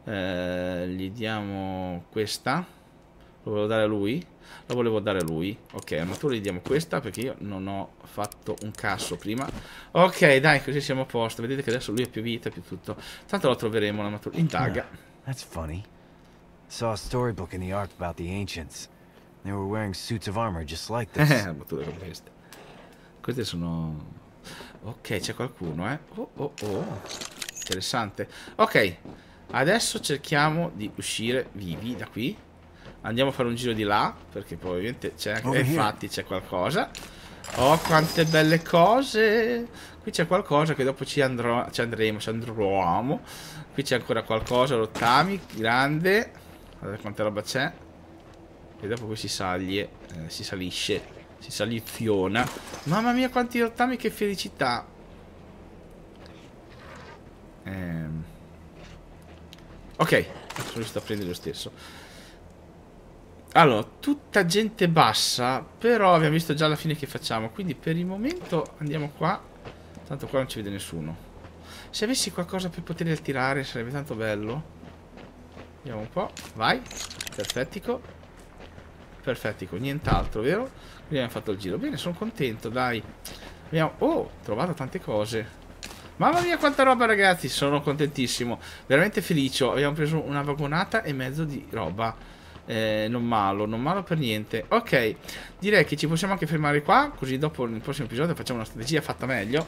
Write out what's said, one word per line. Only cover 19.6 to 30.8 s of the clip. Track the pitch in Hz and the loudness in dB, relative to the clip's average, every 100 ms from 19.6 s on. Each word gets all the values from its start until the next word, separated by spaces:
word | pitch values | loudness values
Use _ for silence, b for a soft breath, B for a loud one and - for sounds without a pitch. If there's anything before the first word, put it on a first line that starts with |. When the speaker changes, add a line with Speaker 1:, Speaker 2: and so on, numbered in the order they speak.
| 98 | -4
Speaker 2:
wearing | 110 104 92 | -2 -4 -6
suits | - 113 104 | -6 -6 -4
of | 98 | -2
armor | 117 85 | -2 -2
just | 78 82 - | -6 -10 -4
like | 113 113 | -4 -4
this. | - 151 | 2 6
Speaker 1:
<laughs> | |
Eh, | 131 98 | 6 2
armature | 76 - 76 | -6 -6 -6
come | 76 85 | -6 -8
queste. | 90 82 - - B B B B B B B - | -12 -14 -18 -20 B B B B B B B -12
Queste | - 123 | -6 -4
sono, | 104 87 85 82 80 76 - - - - B B B - | -4 -4 -2 -2 -4 -6 -12 -18 -20 -20 B B B -14
ok, | 107 113 - 107 | -14 -14 -6 -4
c'è | - | -4
qualcuno, | 113 127 - 87 78 95 | -6 -6 -6 -6 -4 -4
eh. | 147 - | -6 -8
Oh, | 214 - - | -12 -10 -6
oh, | 139 - | -8 -6
oh. | 107 101 196 104 - - - - - - | -4 -4 -4 -8 -10 -12 -12 -10 -12 -10
Interessante. | - 92 - 127 107 - 104 B B - | -6 -4 -2 -2 -2 -6 -8 B B 0
Ok, | 214 147 101 82 - B B B - | 4 4 4 0 -14 B B B -4
adesso | 117 139 226 - - | 0 4 4 2 -2
cerchiamo | - 147 - 147 151 156 170 | -2 -4 0 4 4 2 -2
di | 95 | -4